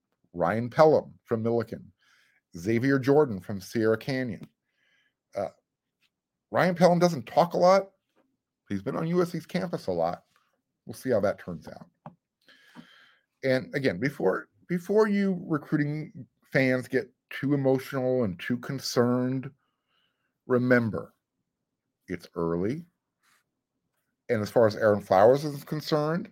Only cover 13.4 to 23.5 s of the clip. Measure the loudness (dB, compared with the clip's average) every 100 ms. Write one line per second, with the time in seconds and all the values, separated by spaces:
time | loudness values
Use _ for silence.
13.4 | -2 -2 -2 -4 -2 -2 -4 -2 -2 -2
14.4 | -6 _ -8 -6 0 2 2 2 0 -2
15.4 | -4 -6 -2 -2 -2 -6 -10 -16 -20 _
16.4 | _ 0 2 0 -2 -4 -4 _ _ -8
17.4 | -2 0 2 0 -2 -6 -2 0 -2 -4
18.4 | -6 -6 -6 -10 -2 0 2 0 -2 -4
19.4 | -8 -16 _ _ _ _ _ _ _ _
20.4 | -2 0 4 4 2 -4 -10 _ _ _
21.4 | _ _ _ _ _ _ -12 -12 -10 -6
22.4 | -2 -2 -4 -6 -12 _ _ _ _ _
23.4 | _